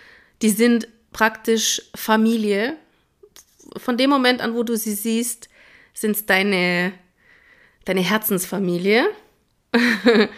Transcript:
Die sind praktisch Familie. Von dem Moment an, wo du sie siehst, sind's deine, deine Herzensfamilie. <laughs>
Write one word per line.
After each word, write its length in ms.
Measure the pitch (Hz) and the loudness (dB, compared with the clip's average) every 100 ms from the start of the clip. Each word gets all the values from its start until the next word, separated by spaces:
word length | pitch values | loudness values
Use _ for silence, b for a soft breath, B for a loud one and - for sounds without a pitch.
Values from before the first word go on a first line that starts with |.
| b b b b | b b b b
Die 80 | 214 | 0
sind 360 | 202 240 233 226 _ _ | 2 4 2 -2 _ _
praktisch 680 | - 220 220 - 226 220 - - - | -2 -2 -2 -2 -2 -2 -4 -8 -10
Familie. 800 | - 220 220 226 208 196 233 311 _ _ _ _ - - _ _ - - | -2 2 2 0 0 -2 -2 -6 _ _ _ _ -20 -20 _ _ -20 -12
Von 200 | - 240 | -4 0
dem 140 | 269 | 2
Moment 300 | 285 247 254 | 4 2 0
an, 120 | - | -2
wo 80 | 233 | -4
du 160 | 233 226 | -2 -4
sie 160 | 220 | -4
siehst, 560 | 202 226 226 233 - - b b b b | -6 -2 -2 -2 -8 -14 b b b b
sind's 320 | - 214 208 - | -6 -4 -4 0
deine, 680 | 190 202 190 180 175 180 185 _ _ b b b b b b - | 0 2 0 0 0 -2 -6 _ _ b b b b b b -4
deine 160 | 190 | -2
Herzensfamilie. 1040 | 180 214 220 190 180 190 185 175 190 220 349 415 - _ _ _ _ | 0 0 0 -4 -4 -4 -2 -2 0 2 0 -4 -14 _ _ _ _
<laughs> 560 | 233 240 220 196 214 208 | 0 2 2 4 4 2